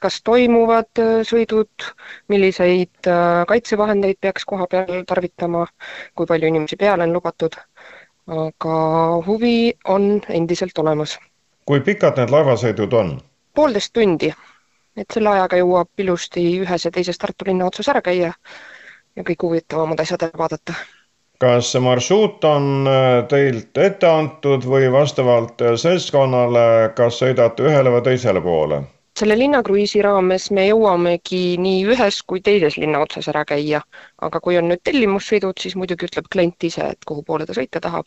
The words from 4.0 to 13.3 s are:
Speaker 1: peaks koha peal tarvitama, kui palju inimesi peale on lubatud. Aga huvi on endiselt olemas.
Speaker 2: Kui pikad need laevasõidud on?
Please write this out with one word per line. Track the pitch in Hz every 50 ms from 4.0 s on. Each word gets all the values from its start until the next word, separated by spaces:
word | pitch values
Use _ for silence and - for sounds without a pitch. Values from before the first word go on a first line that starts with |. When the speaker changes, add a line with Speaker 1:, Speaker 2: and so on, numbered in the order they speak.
| 196 190 196 -
Speaker 1:
peaks | - 196 190 - -
koha | - - 190 180 -
peal | - 185 190 185 180 185 180 -
tarvitama, | 180 185 180 175 _ - 180 175 170 170 170 - _ - - - - - - - _
kui | - 170 165
palju | 170 160 160 160 160
inimesi | 160 151 156 -
peale | - 196 202 202 175 170 165
on | 170
lubatud. | 175 - 170 - - 165 160 - - - _ _ _ - - - - - _ _ _ _ -
Aga | 165 160 160 160 - - - 165 160 160 160 160 160 165 165 165 170 170 165
huvi | 185 208 220 233 240 233 233 233 233 240 _ - -
on | 190 196 202 202 208 208 196 -
endiselt | - 170 165 165 175 170 190 185 - -
olemas. | 156 156 156 151 151 151 - - _ _ _ _ _ _ _ _ _
Speaker 2:
Kui | - 143 139
pikad | 123 - 208 202 - 156 135 135
need | 123 117 127
laevasõidud | 151 160 139 123 107 113 117 104 101 107 95 -
on? | 113 104 85 71 62 - _